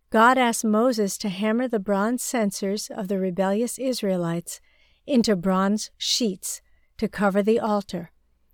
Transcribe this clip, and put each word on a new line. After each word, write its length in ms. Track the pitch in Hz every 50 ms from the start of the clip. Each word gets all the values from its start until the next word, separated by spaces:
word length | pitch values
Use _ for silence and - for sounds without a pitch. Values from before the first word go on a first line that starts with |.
| _ _
God 280 | - 214 226 247 262
asked 280 | 262 247 233 226 - -
Moses 520 | 220 214 214 233 262 240 220 208 196 - -
to 100 | - 202
hammer 380 | 180 190 208 214 220 240 254
the 120 | 247 233 214
bronze 420 | 190 208 202 196 202 226 254 247
censers 680 | - - - 240 214 202 - - 208 190 202 208 - -
of 180 | - 226 196
the 120 | 185 202 190
rebellious 580 | 190 190 175 180 190 190 202 214 247 233 -
Israelites 840 | - 254 254 247 - 220 196 185 180 175 165 170 175 - - - - _ _ _ _ _ _ _ _ -
into 300 | - 294 240 220 226 208
bronze 560 | 180 165 190 185 190 190 196 208 214 - - _
sheets 640 | - - - - - 254 208 185 - - - - - _ _ _ _ _ _ _
to 100 | - 226
cover 360 | 196 - - 208 202 185 202 202
the 160 | 214 220 233
altar, 520 | 220 220 208 202 196 - - 170 170 - _ _ _ _ _ _ _ _